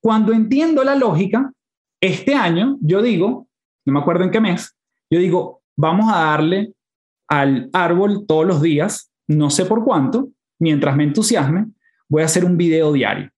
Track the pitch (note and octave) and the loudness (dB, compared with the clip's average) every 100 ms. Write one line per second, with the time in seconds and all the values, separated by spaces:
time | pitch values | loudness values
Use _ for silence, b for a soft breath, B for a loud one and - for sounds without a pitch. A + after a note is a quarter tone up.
0 | A3 A3 G#3 A3+ G#3+ C4+ E4 D4+ C4 C#4 | 0 0 2 0 0 0 0 0 0 0
1 | A#3+ D#3 G3 A3+ C4+ - _ _ _ _ | 0 0 0 -2 -2 -8 _ _ _ _
2 | F#3 F#3 - C#4 F#3 E3 A#3+ C#4 D3+ F#3+ | -4 -2 -2 0 0 0 0 -2 0 0
3 | A#3+ F#3+ G3 C4 - _ _ _ - C#3 | 2 0 -2 -4 -10 _ _ _ -2 0
4 | C#3+ E3+ F#3 A3 G#3+ F3 - _ _ _ | 0 0 0 0 0 -2 -8 _ _ _
5 | _ E3 F3+ F3+ - - _ - D#3+ F3+ | _ 0 0 0 -4 -14 _ -2 0 2
6 | A3 F#3+ D#3+ D3+ D#3 F#3+ G#3+ - _ _ | 0 0 0 0 0 -2 -4 -12 _ _
7 | _ _ - D3 C#3 C3+ C3 F#3 E3+ F3 | _ _ -4 0 2 0 -2 -2 0 2
8 | G3+ G3+ - D#3 F3 E3 E3 D3 F3+ - | 0 -2 0 0 2 0 0 0 -2 -6
9 | - _ - D3+ D3 C#3+ F#3 A3 A3+ F#3 | -14 _ -2 0 0 0 0 0 0 0
10 | C3 A3+ C4+ _ _ _ E3 D3 C#3+ C#3 | 0 -2 -4 _ _ _ 0 0 0 0
11 | D3+ G#3+ G#3+ G#3+ C#3 E3+ A3 - _ _ | 0 0 0 0 0 -2 -4 -10 _ _
12 | _ D3+ D#3+ F3+ F3+ F3 F3 D#3+ D#3 C#3+ | _ -2 0 0 0 2 2 2 2 0
13 | G#2+ G2 G2 | 0 -4 -8